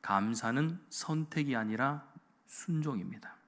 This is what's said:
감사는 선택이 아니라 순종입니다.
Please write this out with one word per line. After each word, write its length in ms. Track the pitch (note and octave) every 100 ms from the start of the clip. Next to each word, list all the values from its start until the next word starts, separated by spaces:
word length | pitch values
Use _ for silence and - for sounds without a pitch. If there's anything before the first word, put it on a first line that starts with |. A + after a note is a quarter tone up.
감사는 760 | - G2 G#2 A2+ A#2 B2+ D#3+ E3+ -
선택이 640 | - - D#3 D#3 D#3+ C#3+
아니라 480 | A#2+ A2 A2 C3+ D3 - - _ _ -
순종입니다. 880 | - - D#3+ D3+ A2+ F#2 F#2 - -